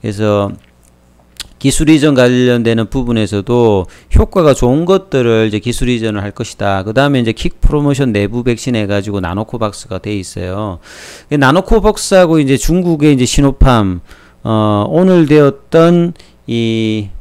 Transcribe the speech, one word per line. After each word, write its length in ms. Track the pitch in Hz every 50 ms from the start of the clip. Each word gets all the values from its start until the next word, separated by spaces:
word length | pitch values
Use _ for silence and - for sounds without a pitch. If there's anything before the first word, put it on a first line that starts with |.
그래서 500 | - 113 104 101 110 107 104 101 101 98 - - _ _ _ _ _ _ _ _ _ _ _ _ _ _ _ _ - - - _
기술 280 | - 135 - - 156 147
이전 240 | 160 147 135 151 143
관련되는 720 | 127 123 123 127 123 123 123 120 120 117 113 117 113 113 -
부분에서도 960 | - 135 123 120 120 113 107 92 104 101 92 - 123 123 120 113 104 95 87 - - - _ _ - -
효과가 340 | 220 214 - 196 165 151
좋은 320 | 131 - 139 123 131 151 170
것들을 640 | 170 190 190 190 - - 135 123 117 113 110 110
이제 140 | 110 104 104
기술 300 | - 120 117 - 123 123
이전을 300 | 123 117 110 113 104 104
할 120 | 101 101
것이다. 500 | - - 117 - - - 104 101 98 95
그 100 | 92 104
다음에 280 | 107 123 139 143 143 131
이제 100 | 120 110
킥 300 | 113 - - - - -
프로모션 520 | - - - 151 147 143 143 123 143 127
내부 300 | 107 101 101 98 110 123
백신 320 | 117 123 120 113 - 131 123
해가지고 460 | 110 107 98 101 101 95 107 101 98
나노코박스가 800 | 90 82 87 98 110 - - 113 110 107 98 - - - 95 92
돼 140 | - 101
있어요. 680 | 107 101 92 - - 98 90 90 92 101 107 104 90 - - - - - - - - - - _
그 80 | 147
나노코박스하고 1040 | 147 139 131 147 185 185 - 233 220 185 214 208 - - - 202 190 180 160 165 160
이제 160 | 147 131 135
중국의 560 | 127 - - 160 180 180 175 165 147 147 156
이제 120 | 147 127 127
시노팜, 760 | 120 - - 143 139 135 - 135 135 123 113 104 95 92 85 - - - - - - _ _
어, 440 | - 113 110 110 107 107 104 101 104 -
오늘 380 | 156 160 185 185 185 175 160
되었던 880 | 135 151 151 147 139 139 - - - - 165 165 170 175 170 170 170 170 - - _ _ _ _ -
이 640 | 120 117 117 113 113 113 113 110 110 110 104 101 - -